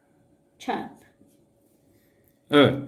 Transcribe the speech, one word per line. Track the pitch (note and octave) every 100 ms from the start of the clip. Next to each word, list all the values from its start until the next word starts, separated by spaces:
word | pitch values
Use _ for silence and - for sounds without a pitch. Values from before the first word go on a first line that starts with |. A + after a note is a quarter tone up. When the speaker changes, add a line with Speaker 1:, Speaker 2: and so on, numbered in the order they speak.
| _ _ _ _ _ -
Speaker 1:
Çarp. | - - - - - _ - _ _ _ _ _ _ _ _ _ _ _ -
Speaker 2:
Evet, | D3 C3+ -